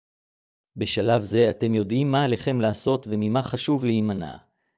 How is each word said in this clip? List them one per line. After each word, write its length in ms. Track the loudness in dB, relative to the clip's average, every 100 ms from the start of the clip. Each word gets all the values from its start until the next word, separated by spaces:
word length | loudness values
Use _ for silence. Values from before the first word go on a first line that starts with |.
| _ _ _ _ _ _ _ -8
בשלב 460 | -4 0 2 2
זה 280 | 2 2 2
אתם 240 | 2 0
יודעים 360 | 0 0 0 2
מה 140 | 2
עליכם 360 | 2 0 0 0
לעשות 460 | 0 0 0 -2 -2
וממה 320 | -2 0 0
חשוב 420 | -2 -4 -2 0
להימנע, 520 | 2 0 0 -2 -6 -12 -20 _ _